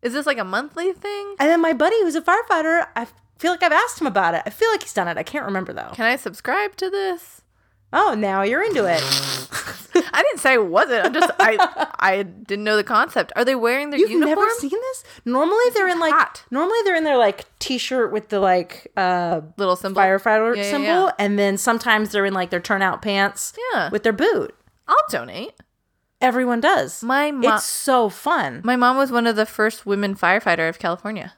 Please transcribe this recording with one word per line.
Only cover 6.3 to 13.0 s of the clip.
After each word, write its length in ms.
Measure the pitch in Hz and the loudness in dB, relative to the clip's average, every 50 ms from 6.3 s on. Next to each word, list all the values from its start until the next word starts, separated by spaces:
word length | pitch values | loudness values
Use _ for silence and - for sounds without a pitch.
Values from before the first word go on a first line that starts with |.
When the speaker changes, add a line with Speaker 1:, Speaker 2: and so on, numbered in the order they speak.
| - - - - 359 381 415 403 392 | -12 -8 -6 -4 -2 -2 -2 -4 -6
Speaker 1:
to 160 | - 381 381 | -6 -6 -4
this? 480 | 381 403 392 381 359 339 - - - - _ _ _ _ _ _ _ _ _ _ - | -4 -2 -2 -2 -4 -6 -8 -20 -20 -20 _ _ _ _ _ _ _ _ _ _ 0
Speaker 2:
Oh, 200 | 285 403 403 262 214 | 2 2 2 2 0
now 240 | 208 196 190 196 | -2 0 0 0
you're 220 | 196 202 240 302 392 | 0 0 0 0 0
into 220 | 453 392 277 208 | 0 0 0 0
it. 160 | 180 170 160 139 | 0 0 0 0
Speaker 1:
<laughs> 1080 | 135 135 - 139 139 - - - - - - - - - - - - - 359 - - | 0 -2 -2 -2 -6 -8 -8 -10 -10 -10 -10 -10 -10 -14 -16 -18 0 0 0 0 2
I 120 | - 269 370 | 0 2 2
didn't 160 | 571 494 302 | 2 0 2
say 140 | - 269 262 | 2 4 4
I 40 | 240 | 4
wasn't. 480 | 214 180 165 196 311 311 247 226 180 | 2 4 4 2 4 4 2 0 0
I'm 80 | 320 254 | 0 2
just, 160 | 311 349 339 - - | 2 2 2 4 2
I, 480 | 392 - 220 - 370 - - - - - - | 2 2 4 4 2 0 2 -4 -6 -6 -2
Speaker 2:
<laughs> 40 | - | 0
Speaker 1:
I 240 | - 190 190 196 202 | 2 2 2 2 -2
didn't 400 | 180 170 202 - - 202 202 208 | -6 -8 -18 -10 -8 -6 -4 0
know 100 | 214 214 | 2 2
the 80 | 208 202 | 2 2
concept. 480 | - 233 214 | 2 2 2